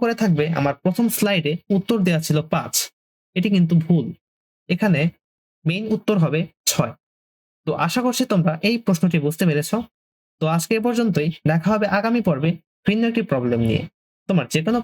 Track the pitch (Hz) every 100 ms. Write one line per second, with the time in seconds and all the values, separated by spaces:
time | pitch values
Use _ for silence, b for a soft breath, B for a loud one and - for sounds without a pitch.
0 | 233 233 220 151 151 160 139 139 180 180
1 | 233 - 208 196 156 170 - 196 190 233
2 | 185 160 156 151 156 165 120 - - -
3 | _ _ _ 185 208 196 170 170 160 170
4 | 117 170 _ _ _ _ - 180 214 147
5 | 165 - _ _ _ _ 156 180 220 214
6 | - 208 160 151 165 - - - 120 -
7 | _ _ _ _ _ _ - - 160 247
8 | 247 240 262 190 165 160 208 233 233 180
9 | 185 165 143 156 180 147 151 214 233 _
10 | _ _ _ _ 160 165 - 220 226 233
11 | 233 165 151 - 151 160 175 214 202 196
12 | 220 240 196 135 160 175 - _ - 214
13 | 233 226 - 135 123 117 113 110 - -
14 | _ _ - 190 127 156 165 240